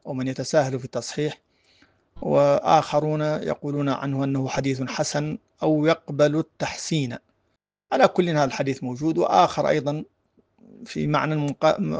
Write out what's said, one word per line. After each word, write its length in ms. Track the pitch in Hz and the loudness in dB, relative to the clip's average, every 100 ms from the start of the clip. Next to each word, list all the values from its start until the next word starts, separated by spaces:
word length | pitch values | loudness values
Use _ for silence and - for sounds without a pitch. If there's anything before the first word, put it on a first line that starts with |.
| - | -8
ومن 220 | 131 131 | -6 -4
يتساهل 520 | 131 127 156 135 131 | -6 0 2 2 -4
في 60 | 127 | -6
التصحيح، 520 | 123 - - 151 - _ _ _ _ _ _ _ - | -8 -6 -4 -4 -6 _ _ _ _ _ _ _ -10
وآخرون 1000 | 160 139 143 139 - 160 - 147 151 151 | 0 4 4 4 4 4 4 0 0 0
يقولون 680 | 151 156 156 - 147 143 143 | -2 -2 -4 -6 -4 -2 -2
عنه 340 | 131 139 135 | -2 -2 -2
أنه 240 | 135 135 131 | -2 -2 -2
حديث 340 | 139 135 131 | -2 -2 -4
حسن 540 | 127 - 147 147 151 - _ _ | -4 -4 -4 -2 -4 -8 _ _
أو 220 | 160 151 156 | 0 2 2
يقبل 500 | 160 - 143 147 151 | 0 -2 2 2 2
التحسين. 840 | - - 135 - - 160 127 127 - _ _ _ _ _ _ | -4 -6 -8 -6 -4 -2 -2 -6 -16 _ _ _ _ _ _
على 160 | 269 208 | 4 4
كل 220 | - 175 | 4 2
هذا 140 | 151 | 2
الحديث 400 | 135 - 135 127 | 2 0 -2 -2
موجود، 340 | 123 123 156 165 | -6 -4 -2 0
وآخر 520 | 165 185 170 - 143 | 2 4 4 2 0
أيضًا 340 | 151 139 151 - _ _ _ _ _ 98 104 - | 0 -2 -6 -8 _ _ _ _ _ -20 -20 -12
في 220 | - 147 | -4 0
معنى 280 | 147 147 151 | 0 0 -2
مقا-، 600 | 147 - 156 - 156 | -4 0 0 2 -2